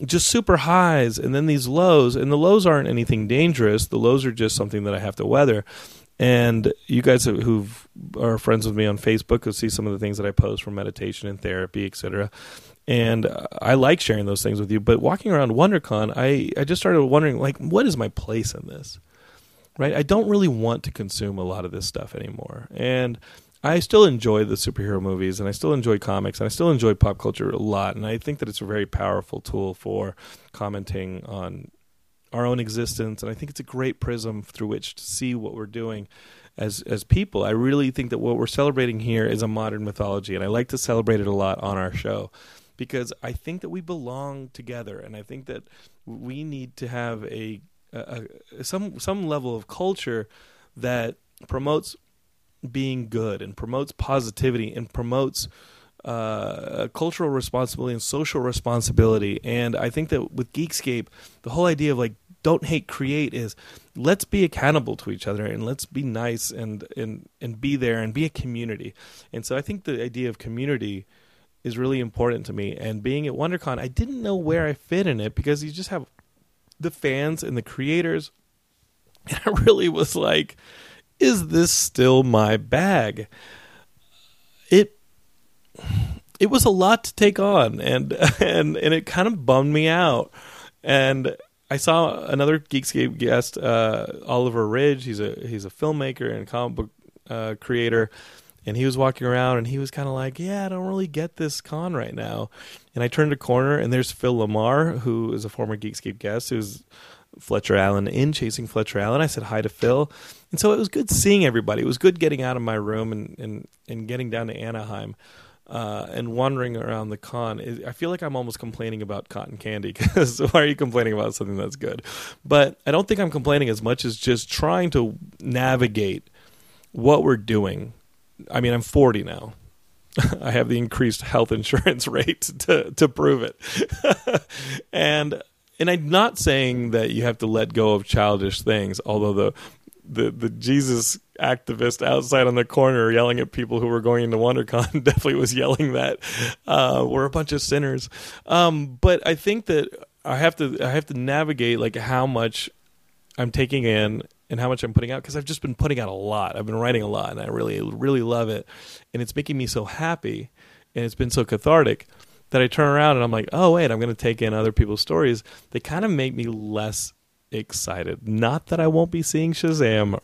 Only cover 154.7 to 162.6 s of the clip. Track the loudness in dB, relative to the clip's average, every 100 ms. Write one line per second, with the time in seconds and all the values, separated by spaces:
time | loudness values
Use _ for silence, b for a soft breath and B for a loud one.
154.7 | -2 0 2 2 -2 -8 -8 -8 -6 -6
155.7 | -2 -2 0 -4 -6 -2 -2 -2 -4 -4
156.7 | -2 0 0 0 -2 -4 -6 -6 -4 -2
157.7 | -4 -6 -2 0 2 2 0 -2 -4 -8
158.7 | B B B _ -8 -6 -6 -6 -4 -4
159.7 | -4 -6 -6 -4 -4 -6 -8 -10 b b
160.7 | b _ -6 -4 -2 0 0 0 0 6
161.7 | 6 6 2 -6 b b b _ 2